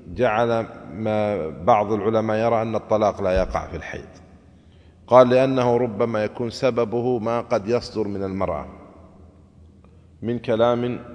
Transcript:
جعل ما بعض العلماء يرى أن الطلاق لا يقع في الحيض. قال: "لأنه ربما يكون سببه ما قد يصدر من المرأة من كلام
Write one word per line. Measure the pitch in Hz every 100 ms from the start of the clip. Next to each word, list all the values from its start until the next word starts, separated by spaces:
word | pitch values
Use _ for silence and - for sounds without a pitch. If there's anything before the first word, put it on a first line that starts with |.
| -
جعل | 87 120 107 120 113 110 - -
ما | 85 110 107 104 101 78
بعض | 73 87 110 104
العلماء | 107 101 110 110 110 117
يرى | 113
أن | 113
الطلاق | 110 - 110 104 92
لا | 95
يقع | 92 92 85 76
في | 82
الحيض. | - - - - - - - - - - - - -
قال: | 127 123
"لأنه | 127 135 131 123 120
ربما | 123 101 120 110
يكون | 107 - 117
سببه | - 135 120 117 120 120 123
ما | 110 117
قد | 113 113 98
يصدر | 120 - 107 101
من | 98
المرأة | 98 95 90 76 71 - - - - - - - - - - - - - - -
من | 110 120
كلام | 123 113 117 120 123 117 -